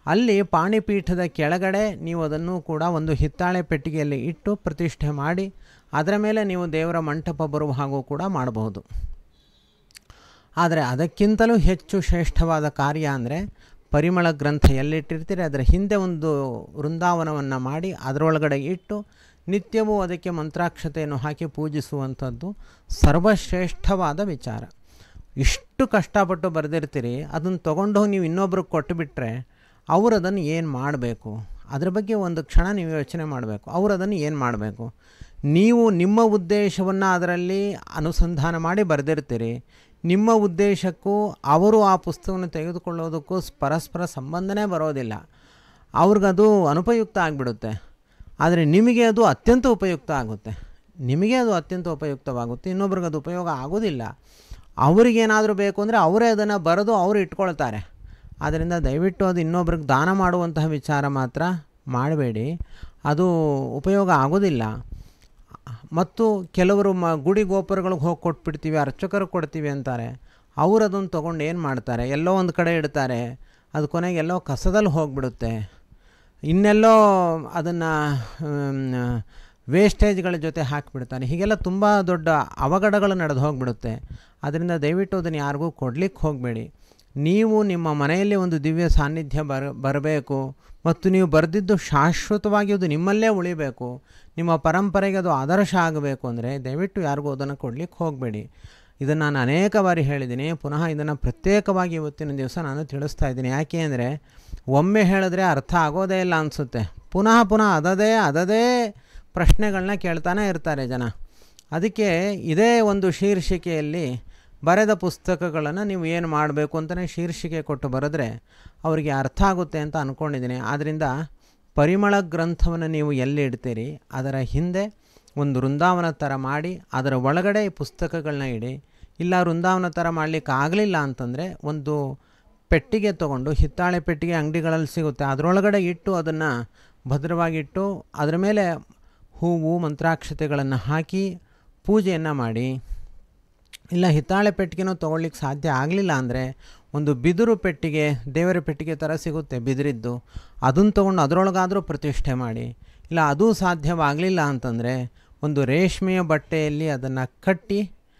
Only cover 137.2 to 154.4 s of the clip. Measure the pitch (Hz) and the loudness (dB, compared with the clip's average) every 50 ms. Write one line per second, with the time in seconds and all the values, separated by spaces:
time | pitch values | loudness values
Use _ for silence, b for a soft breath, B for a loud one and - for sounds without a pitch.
137.2 | 139 160 170 170 170 165 160 160 147 135 - 180 196 202 196 - - - - - | -2 -2 -2 0 0 0 -2 -4 -6 -6 -6 -4 -4 -4 -4 -6 -10 -14 -6 -2
138.2 | 147 147 160 170 190 202 214 208 196 175 165 - - - - _ _ - _ _ | -2 0 0 0 0 2 2 2 2 0 -2 -4 -8 -14 -20 _ _ -20 _ _
139.2 | - _ _ - 165 170 175 170 156 156 165 175 170 151 151 139 160 165 165 - | -20 _ _ -4 -2 0 0 0 0 0 0 0 -2 -4 -4 -2 0 0 0 -2
140.2 | - - 156 - 156 147 147 143 139 135 135 123 92 131 147 160 160 - - 185 | -4 -10 -6 -4 -4 -2 -2 -2 0 -2 -2 -2 -2 -2 -2 -2 -2 -2 -4 -4
141.2 | 196 196 175 180 b b b b b b b _ _ - 202 220 196 190 185 160 | -2 -4 -6 -10 b b b b b b b _ _ 2 2 2 4 2 0 -2
142.2 | 160 156 151 139 123 113 113 113 123 131 131 131 b b b b b b b - | -2 -2 -2 -2 -2 -2 -2 -2 -4 -4 -6 -8 b b b b b b b -20
143.2 | - _ _ _ _ _ _ _ _ _ - - _ - 175 175 180 180 151 151 | -20 _ _ _ _ _ _ _ _ _ -20 -20 _ -4 0 2 2 4 4 2
144.2 | 147 - 185 196 208 208 196 - 196 170 160 160 185 190 185 - - 156 160 160 | 2 0 0 2 2 2 0 0 -4 -4 -4 -4 -4 -4 -4 -4 -4 -4 -2 -2
145.2 | 165 165 - - - 135 139 147 139 165 143 127 131 151 175 196 196 180 156 131 | -4 -6 -6 -6 -6 -6 -4 -2 -2 -2 0 0 0 0 0 0 0 0 0 0
146.2 | 127 120 123 131 127 131 135 b b b b b b b - 147 151 147 147 123 | -2 -2 -2 -4 -4 -6 -8 b b b b b b b -6 -2 0 0 0 2
147.2 | 120 165 175 170 233 233 226 - - 190 165 - - 165 147 156 151 151 143 127 | 2 2 2 4 4 2 2 2 0 -2 -4 -2 -4 -4 0 0 0 0 0 -2
148.2 | - 139 131 156 170 180 185 175 147 - 151 143 156 156 160 151 165 151 156 160 | -4 -4 -2 0 0 0 0 0 -2 -4 -6 -6 -6 -6 -6 -4 -4 -4 -4 -4
149.2 | - 170 147 160 151 - 135 127 117 127 135 127 143 147 135 113 110 120 120 120 | -4 -6 -6 -6 -6 -6 -8 -4 -2 -2 -2 0 0 -2 -4 -4 -6 -8 -8 -8
150.2 | - B B B B B B B - 131 131 156 202 214 202 208 196 196 190 185 | -10 B B B B B B B 0 2 4 6 4 6 6 4 4 4 4 2
151.2 | 151 135 160 180 190 190 185 190 185 180 196 196 170 - 156 143 - 151 131 - | 2 2 4 2 2 2 2 0 0 0 0 -2 -2 -4 -6 -4 -4 -2 -2 0
152.2 | - 151 131 127 127 117 110 117 120 120 117 b b b b b b - 165 165 | 0 0 -2 -2 -4 -4 -6 -6 -8 -10 -12 b b b b b b -4 0 2
153.2 | 156 147 143 147 202 226 220 - 190 185 175 160 143 151 175 165 156 143 143 151 | 2 2 4 4 4 4 4 2 0 0 0 0 -2 -2 0 2 2 0 0 0
154.2 | 175 185 190 180 | 0 0 2 2